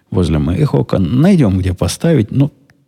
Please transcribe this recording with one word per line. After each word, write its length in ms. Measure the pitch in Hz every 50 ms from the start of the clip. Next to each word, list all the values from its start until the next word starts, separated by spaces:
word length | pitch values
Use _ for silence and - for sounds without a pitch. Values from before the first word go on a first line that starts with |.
| _ _
возле 260 | - 95 87 78 80 76
моих 360 | 71 69 95 95 151 139 -
окон. 480 | 139 - - - 98 95 76 120 127
Найдём, 380 | 156 196 208 165 131 95 95 92
где 140 | 90 92 90
поставить. 580 | - 87 87 - - - 170 165 131 104 -
Но 160 | - 131 139 143
в 40 | - _ _ _ _ _ _